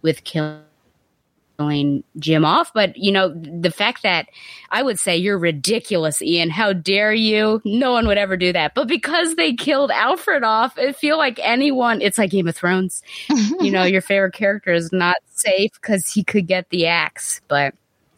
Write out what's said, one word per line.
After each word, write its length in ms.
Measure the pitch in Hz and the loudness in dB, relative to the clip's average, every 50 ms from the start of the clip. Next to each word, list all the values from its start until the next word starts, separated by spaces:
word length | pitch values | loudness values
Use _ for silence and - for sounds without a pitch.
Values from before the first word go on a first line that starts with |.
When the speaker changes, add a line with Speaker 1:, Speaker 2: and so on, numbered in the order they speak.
Speaker 1:
with 200 | - 160 151 - | 0 0 -2 -2
killing 1800 | _ - - 160 151 151 151 151 151 151 _ _ _ _ _ _ _ _ _ _ _ _ _ _ _ _ _ - 147 147 147 143 143 143 143 135 - _ _ 160 | _ -8 -6 -4 -4 -4 -8 -14 -20 _ _ _ _ _ _ _ _ _ _ _ _ _ _ _ _ _ _ -6 -4 -2 0 0 0 0 -2 -2 -6 _ _ -8
Jim 260 | 143 151 160 151 156 | 0 2 2 4 4
off. 280 | 151 180 294 - - _ | 4 4 2 0 0 _
But, 220 | 220 208 185 - | 0 0 0 -2
you 140 | - 180 202 | -2 -2 2
know, 200 | 196 196 190 180 | 2 2 2 0
the 400 | 151 170 160 143 165 170 170 180 | -2 -8 -14 -12 -10 -2 -2 -2
fact 320 | 160 - 202 226 247 - - | 0 0 -2 -2 -2 -2 -2
that 240 | 208 180 165 - - _ - - - - - - - | -2 -2 -2 -4 -6 _ -20 -20 -20 -20 -20 -10 -6
I 120 | 180 214 | -4 -2
would 160 | 269 269 214 175 | -2 -2 -2 -2
say, 180 | - 196 175 | -2 -2 0
"You're 220 | 170 180 202 202 190 | 0 0 0 -2 0
ridiculous, 840 | 170 170 160 143 131 185 220 226 - - 208 175 160 156 147 - | 0 0 -2 0 -2 -2 -2 -2 -2 -2 -2 0 0 0 -2 -2
Ian. 280 | - - 170 170 170 170 | -2 0 0 0 0 0
How 220 | 151 185 226 208 | 0 0 0 0
dare 400 | 196 180 156 190 196 196 214 214 | 0 -2 0 0 0 2 2 2
you? 480 | 214 226 220 214 214 214 214 214 214 220 - | 2 2 2 2 2 2 2 2 0 0 -2
No 280 | 208 202 240 269 254 | -2 0 0 2 2
one 140 | 247 240 226 | 2 2 2
would 120 | 214 202 202 | 2 2 2
ever 180 | 202 190 190 | 2 0 0
do 160 | 180 180 180 | 0 0 0
that." 220 | 175 175 156 147 _ | 2 2 0 0 _
But 120 | - 294 | -2 -2
because 480 | 226 349 240 - 262 311 349 349 330 330 | 0 -2 -2 -2 -2 0 0 0 0 0
they 200 | 330 339 311 240 | 0 0 0 -2
killed 360 | 233 - 285 302 269 285 269 | -2 -2 0 2 2 2 0
Alfred 540 | - - 208 247 349 359 - - 359 285 240 | 0 0 2 0 0 -2 -2 -2 0 0 2
off, 340 | 220 220 220 233 254 - - | 2 2 2 0 0 -2 -2
it 160 | 240 269 277 | -4 -4 -2
feel 200 | - - 294 302 320 | -2 0 0 2 2
like 220 | 302 262 226 - | 0 0 -2 -2
anyone, 580 | - 214 233 247 277 294 269 254 247 240 226 208 | -2 0 0 2 2 2 2 2 2 0 0 2
it's 180 | - 202 - - | 0 0 2 0
like 120 | 214 180 | 0 2
Game 160 | 175 196 175 170 | 2 0 0 0
of 60 | 160 | -4
Thrones. 460 | - - 175 185 185 185 180 - - _ - - - - - | -2 0 0 2 2 0 -2 -6 -10 _ -14 -18 -16 -4 -2
Speaker 2:
<laughs> 60 | 311 254 214 208 294 370 | 0 2 2 0 0 0
Speaker 1:
You 120 | 349 - | 0 2
know, 100 | 202 185 185 | 2 2 2
your 180 | 185 190 190 | 4 2 0
favorite 320 | 185 - 196 196 196 185 - | 0 2 0 2 2 0 -2
character 380 | - 214 196 202 208 _ 190 | -2 -2 -2 -2 -2 _ 0
is 200 | 175 170 165 165 | 0 0 0 -2
not 240 | - 185 175 175 180 - _ _ _ | 0 0 2 2 2 0 _ _ _
safe 380 | - - 220 190 190 196 226 _ _ | -4 0 0 2 2 2 0 _ _
'cause 320 | - - 214 190 - - | -4 -2 -2 -2 -2 -2
he 100 | - 214 | -2 -2
could 240 | 185 - - 208 180 | -2 0 0 -2 0
get 220 | 165 185 185 180 _ | 2 -2 -2 -2 _
the 160 | - 180 165 | -2 0 2
axe. 540 | 165 170 170 156 151 _ - - - - - _ _ | 2 2 0 0 -2 _ -10 -8 -8 -8 -10 _ _
But 260 | 147 143 143 139 - _ _ _ _ _ _ _ _ | 0 0 0 0 -2 _ _ _ _ _ _ _ _